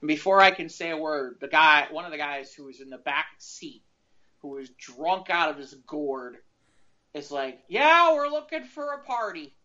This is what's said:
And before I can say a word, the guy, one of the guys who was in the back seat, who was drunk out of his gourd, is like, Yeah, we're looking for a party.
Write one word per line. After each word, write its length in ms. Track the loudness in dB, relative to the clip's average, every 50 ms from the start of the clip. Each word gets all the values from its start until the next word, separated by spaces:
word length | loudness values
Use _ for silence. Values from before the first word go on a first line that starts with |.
And 80 | -2 -2
before 320 | -4 -2 0 4 8 8
I 100 | 8 8
can 180 | 8 4 -8 -12
say 220 | -10 -10 -8 -6
a 60 | -6
word, 400 | -4 -4 -4 -4 -4 -4 -6 -10 _
the 80 | -12 0
guy, 380 | 2 4 6 8 6 6 4 0
one 140 | -6 -10 -10
of 60 | -10
the 60 | -10
guys 360 | -8 -8 -8 -8 -10 -12 -14 -20
who 100 | -20 -20
was 160 | -20 -18 -20
in 80 | -20 -18
the 100 | -18 -10
back 280 | _ -4 -2 -2 -4 -4 -10 _
seat, 440 | -20 -20 -18 -16 -16 -18 -18 -18 _ _ _ _ _ _ _ _ _ _ _ _
who 100 | _ -14
was 220 | -12 -12 -14 -16
drunk 580 | _ _ -20 -20 -16 -6 -2 -2 -2 -2 -2 -2
out 220 | 0 0 2 0
of 80 | 0 -4
his 160 | -12 -18 -18 -20 _
gourd, 520 | _ -8 -6 -4 -4 -6 -6 -8 -12 -16 -18 _ _ _ _ _ _ _ _ _ _ _ _ _ _
is 180 | _ -16 -14 -10
like, 300 | -8 -6 -6 -8 -8 -14 _ _
Yeah, 460 | -2 2 4 6 6 6 6 6 4
we're 140 | 2 0 -2
looking 360 | -4 -6 -8 -6 -10 -10 -10
for 300 | -12 -14 -12 -10 -8 -10
a 100 | -10 -8
party. 500 | -8 -6 -6 -4 -6 -8 -10 -14 -16 _ _